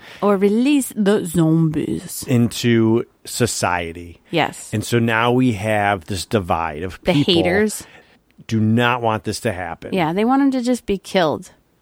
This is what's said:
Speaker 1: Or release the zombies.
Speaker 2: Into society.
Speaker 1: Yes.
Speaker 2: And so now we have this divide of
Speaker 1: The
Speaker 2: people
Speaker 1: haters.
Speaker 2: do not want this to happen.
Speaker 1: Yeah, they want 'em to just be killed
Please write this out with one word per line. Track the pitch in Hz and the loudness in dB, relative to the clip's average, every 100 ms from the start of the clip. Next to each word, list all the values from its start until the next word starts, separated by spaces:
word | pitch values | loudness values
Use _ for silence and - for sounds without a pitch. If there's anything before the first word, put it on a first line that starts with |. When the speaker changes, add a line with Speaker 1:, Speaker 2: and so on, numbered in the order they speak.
| - - | -20 -4
Speaker 1:
Or | 202 196 | 0 2
release | 202 214 254 294 - - | 2 2 2 2 0 -2
the | 202 208 180 | 0 0 0
zombies. | 175 160 165 160 151 - 80 170 - - | 2 4 4 2 0 -4 -6 -8 -10 -2
Speaker 2:
Into | 123 117 - 120 117 113 113 - _ | 2 2 0 2 4 4 2 -2 _
society. | - - 120 - 98 90 85 85 85 85 _ | -10 -2 -2 0 -2 -2 -4 -10 -16 -20 _
Speaker 1:
Yes. | 165 - - - | -2 -2 -4 -8
Speaker 2:
And | 110 | -6
so | - 120 | -2 0
now | 117 113 120 | 2 2 2
we | 123 127 | 2 2
have | 104 110 107 101 101 - | 0 -2 0 0 -2 -4
this | 98 - | -8 -2
divide | 113 90 85 82 76 | -2 0 -2 -4 -6
of | 90 - | -10 -6
Speaker 1:
The | - | 0
Speaker 2:
people | 156 147 175 | 0 2 2
Speaker 1:
haters. | 170 190 214 - - - - _ _ - - | 2 0 -2 -4 -14 -20 -20 _ _ -20 -4
Speaker 2:
do | 113 | 0
not | 107 113 120 123 | 2 4 4 2
want | 117 107 | 0 -2
this | - 101 | -4 -6
to | 117 | -4
happen. | 92 87 82 - | -4 -8 -10 -6
Speaker 1:
Yeah, | 190 160 | -2 -2
they | 180 226 | 0 0
want | 269 | 2
'em | 277 | 2
to | 262 | 0
just | 240 247 - | 0 -2 -2
be | 196 | -6
killed | - 190 160 120 - _ _ _ | -2 0 0 -2 -8 _ _ _